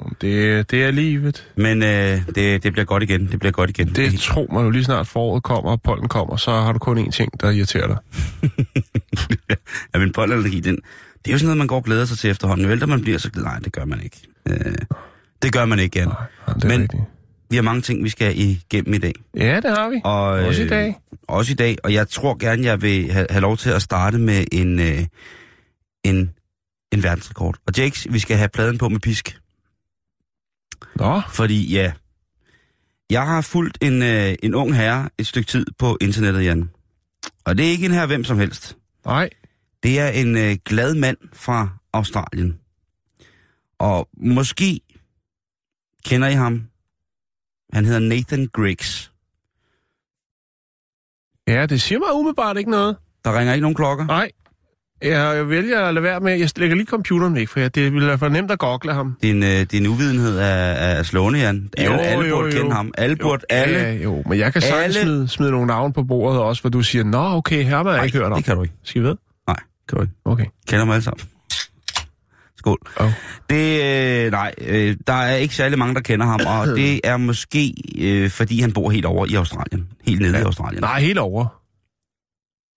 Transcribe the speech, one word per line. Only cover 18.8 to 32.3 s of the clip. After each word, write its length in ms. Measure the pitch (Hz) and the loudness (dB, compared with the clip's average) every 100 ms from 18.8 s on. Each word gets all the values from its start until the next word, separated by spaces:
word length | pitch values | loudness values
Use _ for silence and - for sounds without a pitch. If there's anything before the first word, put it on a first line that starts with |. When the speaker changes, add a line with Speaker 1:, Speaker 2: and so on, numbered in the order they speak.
| - | 0
Speaker 2:
i 40 | 104 | 0
dag. 140 | 90 - - - | -2 -4 -8 -2
Speaker 1:
Ja, 200 | 110 175 | 0 2
det 140 | 254 214 | 0 0
har 100 | 220 | 0
vi. 100 | 254 | -2
Speaker 2:
Og, 180 | 101 101 | -2 0
Speaker 1:
Også 360 | 101 95 90 - | 0 2 2 2
i 40 | |
Speaker 2:
øh, 60 | - | 0
Speaker 1:
dag. 260 | 214 208 202 _ - - | 0 0 -4 _ -18 -4
Speaker 2:
også 240 | - 120 | -2 0
i 20 | |
dag, 220 | 131 117 110 | 0 0 0
og 80 | 90 | 0
jeg 140 | 104 104 | 0 0
tror 280 | - 139 123 | -2 -2 -2
gerne, 240 | 117 113 | 0 0
jeg 180 | 123 104 | 0 0
vil 300 | 104 95 85 | 2 0 0
ha-, 140 | 92 90 | 0 0
have 100 | 98 | 2
lov 160 | 98 110 | 2 2
til 140 | - | 0
at 120 | 90 | 0
starte 360 | - 92 95 117 | 0 0 2 2
med 260 | 113 98 90 | 2 2 2
en... 260 | 87 90 90 | 2 2 2
Øh, 240 | 82 76 85 - - - - _ _ _ _ _ | 2 0 -2 -6 -20 -20 -20 _ _ _ _ _
en, 260 | 98 95 92 - _ _ _ _ - | 0 2 0 -4 _ _ _ _ -4
en 100 | 104 | 0
verdensrekord. 540 | 90 87 - - 87 85 - | 0 -2 -6 -6 -4 -4 -4
Og 60 | 92 | 0
Jakes, 300 | 135 - - | 0 -2 -4
vi 80 | 117 | -2
skal 180 | - 107 | 0 2
have 120 | 104 | 2
pladen 300 | - 113 120 | 0 -2 0
på 100 | 120 | 0
med 120 | 107 | 0
pisk. 380 | 120 107 - - _ _ _ _ _ _ _ _ _ _ _ _ - - - - | -2 -2 -4 -14 _ _ _ _ _ _ _ _ _ _ _ _ -20 -20 -10 -4
Speaker 1:
Nå. 240 | 104 180 196 | -2 -2 -2
Speaker 2:
Fordi, 400 | - 110 107 92 | -2 0 2 0
ja, 200 | 95 92 78 _ _ _ | 0 0 -4 _ _ _